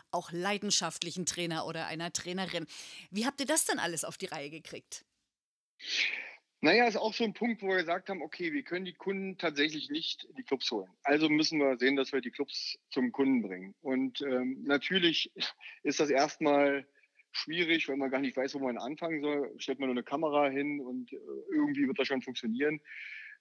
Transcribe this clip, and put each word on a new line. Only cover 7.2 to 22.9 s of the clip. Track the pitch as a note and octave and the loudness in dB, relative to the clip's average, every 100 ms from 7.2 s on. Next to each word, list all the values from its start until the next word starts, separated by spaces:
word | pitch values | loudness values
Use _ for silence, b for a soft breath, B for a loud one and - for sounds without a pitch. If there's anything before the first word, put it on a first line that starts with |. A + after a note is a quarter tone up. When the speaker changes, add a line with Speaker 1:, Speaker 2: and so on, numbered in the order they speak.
Speaker 2:
ein | A3+ - | -2 0
Punkt, | A#3+ A3 | -2 -2
wo | G3 | 0
wir | F#3 | 0
gesagt | E3 F3+ F#3+ | 2 -2 -4
haben, | F#3+ | -6
okay, | D#3 - F3 | -6 -4 -2
wir | D3 | -2
können | C3 F3 | -4 -6
die | F#3 - | -6 -8
Kunden | - G3 F#3+ F#3 | -4 -4 -4 -4
tatsächlich | E3+ C#3+ D3+ D#3 B2+ | -4 0 0 0 -4
nicht | D3+ E3 - | -4 -4 -8
in | - - | -10 -10
die | |
Clubs | B3 C3 - | -2 -2 0
holen. | G#2+ F#2 _ | -2 -4 _
Also | C#3+ D3+ D#3 | 2 4 6
müssen | D3+ D#3 D#3 | 4 4 4
wir | C#3 B2 | 4 4
sehen, | C3 C#3 | 4 4
dass | C3 | 2
wir | C3+ | 0
die | B2 | -2
Clubs | - C#3+ - - - - | -6 -6 -6 -8 -10 -4
zum | C#3 B2+ | 0 2
Kunden | B2+ C3+ B2+ | 4 4 4
bringen. | G2+ F#2 F#2+ - | 2 -4 -10 -8
Und, | C#3 C3 C3 B2 | -2 0 0 -2
ähm, | C#3 B2+ B2+ C3 | 0 0 0 -2
natürlich | B2 C#3 - F#3 E3+ D3+ - - - B B B | 2 2 4 4 4 2 -2 -6 -8 B B B
ist | C#3+ C#3+ | -2 2
das | D3 | 4
erstmal | C3+ D3+ - D3+ C#3+ C#3+ C#3 C3 b b b b | 4 4 2 4 6 6 4 -4 b b b b
schwierig, | - - E3 E3 E3 D3 | -10 -4 0 2 2 2
weil | C#3 | 0
man | C3+ | 0
gar | C3 | 0
nicht | C#3 C3 | 0 0
weiß, | C3 C#3+ | -2 -2
wo | |
man | C3 A#2 | -2 -2
anfangen | A2+ D#3 E3+ D#3 | -4 -4 -4 -2
soll. | D3 D3 B2 A#2+ | 0 0 -2 -6
Stellt | - C3+ | -6 -2
man | C3 | 0
nur | |
eine | B2 | -2
Kamera | A#2 C#3+ D#3 D3 C#3+ | -2 0 2 4 4
hin | C3+ D3 C#3+ | 2 -2 -2
und, | B2+ B2+ B2 | -4 -6 -8
äh, | C3 - C#3 - | -12 -10 -10 -2
irgendwie | D3+ D3 C3+ C3+ | 2 2 4 2
wird | - | 2
das | C3 | 0
schon | C3+ | 0
funktionieren. | B2+ B2 A#2 A#2 D3 D#3 B | -2 -4 -2 0 0 0 B